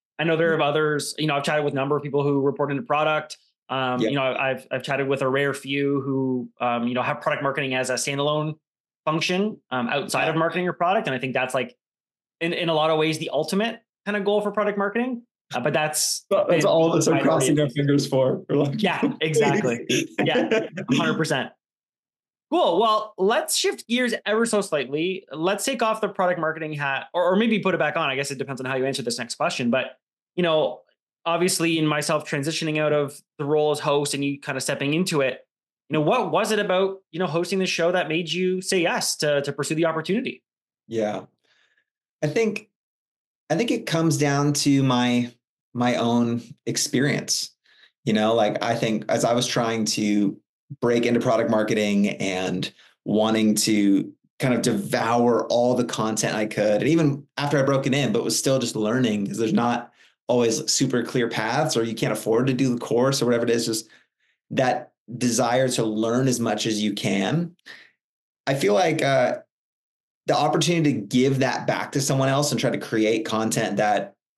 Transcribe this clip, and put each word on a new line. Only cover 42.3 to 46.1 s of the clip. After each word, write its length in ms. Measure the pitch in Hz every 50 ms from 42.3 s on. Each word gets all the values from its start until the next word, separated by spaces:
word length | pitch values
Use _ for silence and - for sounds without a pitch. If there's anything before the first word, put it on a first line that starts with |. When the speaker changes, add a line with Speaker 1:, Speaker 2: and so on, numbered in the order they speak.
| - 226 226 214 - - - _ _ _ _ _ _ _ _ _ _ _ _ _ _ _ _ -
Speaker 2:
I 60 | 156
think 160 | 180 240 240
it 140 | 247 - -
comes 320 | - 156 165 165 165 143
down 360 | 135 147 147 143 139 143 147 143
to 280 | 143 - 147 139 139 135
my, 480 | 131 123 123 123 123 123 123 120 120 - _ _ _ _ _ _ _ -
my 220 | 120 120 123 120
own 460 | 92 117 117